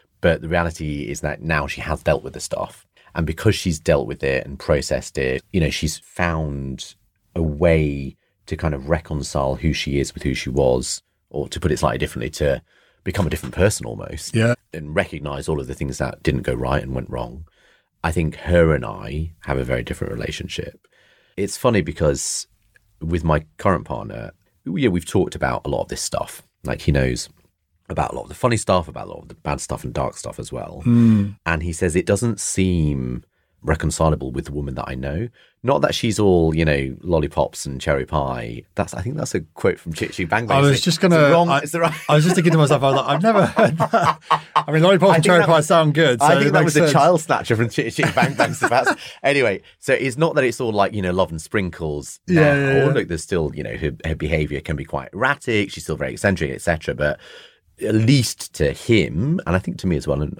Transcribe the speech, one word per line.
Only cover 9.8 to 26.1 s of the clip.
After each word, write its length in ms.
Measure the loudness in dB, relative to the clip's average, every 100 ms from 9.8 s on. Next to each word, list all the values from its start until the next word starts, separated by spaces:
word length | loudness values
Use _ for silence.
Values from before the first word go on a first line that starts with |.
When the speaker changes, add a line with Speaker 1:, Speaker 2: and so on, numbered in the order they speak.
| -2 -2
Speaker 1:
is 140 | -2
with 100 | -4
who 100 | -6
she 160 | -4 -4
was, 520 | 0 2 2 -2 -10 _ _ _
or 180 | -8 -6
to 120 | -4
put 120 | -2
it 60 | 0
slightly 180 | 0 -2
differently, 300 | -6 -6 -10
to 320 | -2 -2 -2 _ _ _ _
become 220 | -8 -2 -2
a 40 |
different 260 | -4 -8 0
person 300 | 0 0 -8
almost. 500 | -12 -12 -12 -6 0
Speaker 2:
Yeah. 200 | 0 -2 _
Speaker 1:
And 200 | -12 -4 -4
recognise 520 | -4 -6 -8 -8 -4
all 120 | -4
of 60 | -4
the 60 |
things 260 | -6 -6 -4
that 220 | -6 -2
didn't 200 | -2 -2
go 120 | -2
right 300 | -4 -2 -2
and 100 | -2
went 160 | -8 -8
wrong. 360 | -8 -10 -12 -20 _ _ _ _ _
I 80 | -4
think 240 | -2 -2 -4
her 380 | 2 4 6 4
and 80 |
I 480 | -2 -10 -8 -8 -8 -10
have 160 | -6 -4
a 60 |
very 200 | -2 -4
different 280 | -4 -8 -8
relationship. 760 | -8 -8 -8 -10 -10 -12 -14 _ _ _ _ _ -8
It's 180 | -6 0
funny 260 | 2 2
because 640 | 0 0 0 0 -4 -8 -10 _ _ _ _ _
with 240 | -4 -2
my 220 | 0 0 -2 _
current 280 | -2 -2 -4
partner, 460 | -10 -10 -12 -14 _ _ _ -8
yeah, 240 | 0 0
we've 160 | 0 0
talked 300 | 0 0 -2
about 260 | -4 -4
a 60 | -4
lot 140 | -4
of 40 | -4
this 140 | -8
stuff. 420 | -6